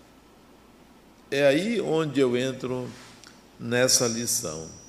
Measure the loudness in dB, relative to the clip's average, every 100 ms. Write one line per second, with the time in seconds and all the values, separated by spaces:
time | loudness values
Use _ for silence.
0 | -20 -20 -20 -20 -20 -20 -20 -20 -20 -20
1 | -20 -20 -6 4 4 4 0 -2 0 0
2 | 0 2 2 2 -2 -4 -6 -6 -8 -14
3 | -20 -20 -20 -20 -20 -14 -2 2 2 2
4 | 0 -2 -4 -4 -6 -8 -12 -18